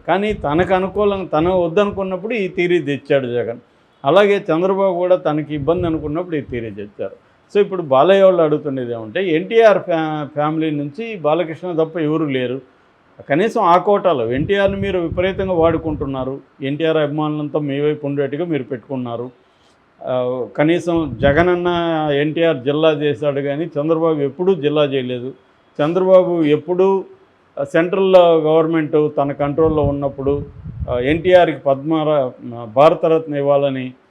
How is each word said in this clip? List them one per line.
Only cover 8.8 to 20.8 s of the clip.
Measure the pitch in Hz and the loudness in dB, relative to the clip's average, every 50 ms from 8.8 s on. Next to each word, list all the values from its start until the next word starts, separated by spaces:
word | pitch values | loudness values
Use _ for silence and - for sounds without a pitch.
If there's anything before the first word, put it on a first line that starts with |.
| 123 120 | -6 -6
ఏమంటే, | 117 113 110 107 107 180 196 175 | -6 -8 -10 -6 -6 -4 -2 0
ఎన్టీఆర్ | 151 160 185 190 226 226 226 214 190 - | 0 -2 -2 2 4 6 6 6 6 4
ఫ్యా-, | - 180 165 160 160 156 156 151 147 | 0 -2 -2 -2 -2 -4 -4 -6 -8
ఫ్యామిలీ | - - 147 147 156 160 160 156 156 | -8 -4 -2 -2 -2 -2 -2 -2 -2
నుంచి | 151 143 143 147 143 220 226 226 220 | -2 -4 -6 -6 -8 -10 -10 -10 -10
బాలకృష్ణ | 175 151 147 156 170 170 160 151 - 180 180 | -2 0 0 0 0 0 -4 -6 -10 -8 -6
తప్ప | 165 160 160 160 160 | -2 -2 -2 -2 -2
ఎవరు | 175 151 147 156 160 160 | -4 -2 0 0 0 -2
లేరు. | 139 131 127 127 120 127 135 - _ _ _ _ _ _ _ _ _ _ - - - | -2 -2 -2 -2 -4 -6 -8 -10 _ _ _ _ _ _ _ _ _ _ -20 -4 -2
కనీసం | 135 160 214 226 226 233 | 0 0 0 0 0 0
ఆ | 196 170 175 | 2 4 4
కోటాలో | 185 180 208 202 196 - 180 156 127 113 117 | 4 4 2 0 2 2 0 0 2 0 -2
ఎన్టీఆర్ని | 127 139 160 - 196 202 196 190 196 196 | -2 -2 -2 -2 0 0 0 0 -2 -2
మీరు | 196 196 185 180 | -4 -4 -2 -2
విపరీతంగా | 170 156 - 180 180 190 180 196 190 190 | -4 -4 -4 -2 -2 -2 -2 -4 -4 -2
వాడుకుంటున్నారు. | 185 165 160 165 165 160 160 156 151 - 151 139 135 131 127 131 135 143 - _ _ _ | 0 2 2 2 2 0 -4 -6 -6 -6 -6 -6 -6 -6 -6 -8 -8 -10 -14 _ _ _
ఎన్టీఆర్ | 139 135 147 151 165 160 156 | -6 -6 -4 -2 0 0 2
అభిమానులంతా | 156 151 143 147 151 151 151 151 151 147 143 151 156 | 2 0 0 -2 -4 -2 -2 -4 -4 -6 -4 -4 -4
మీ | 147 139 135 143 | -4 -2 -4 -2
వైపు | 147 151 151 147 151 | -2 -2 -2 -2 -4
ఉండేట్టుగా | 143 143 143 139 127 147 143 180 | -6 -4 -2 -4 -4 -4 -6 -4
మీరు | 175 156 135 | -4 -4 -4
పెట్టుకున్నారు. | 120 - 135 110 - - 135 127 123 120 117 117 123 127 _ _ _ _ _ _ _ _ _ _ _ _ _ _ - | -4 -6 -10 -10 -8 -8 -8 -8 -6 -6 -8 -8 -10 -12 _ _ _ _ _ _ _ _ _ _ _ _ _ _ -8
ఆ, | 131 127 127 123 123 127 127 117 107 - | -4 -4 -2 -2 -2 -4 -6 -6 -8 -2
కనీసం | - 151 160 175 170 | 0 0 2 0 0